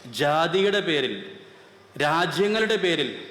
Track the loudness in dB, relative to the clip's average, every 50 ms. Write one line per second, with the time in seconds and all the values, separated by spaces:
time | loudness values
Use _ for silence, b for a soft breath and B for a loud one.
0 | -18 -10 -4 -2 0 2 2 2 2 2 2 2 2 2 2 0 0 0 0 0
1 | 0 -2 -4 -6 -10 -14 -16 -18 -20 B B B B B B B B B -6 -2
2 | 0 2 2 2 0 0 0 0 0 2 2 2 2 0 0 0 2 0 0 0
3 | -2 -2 -4 -10 -14 -16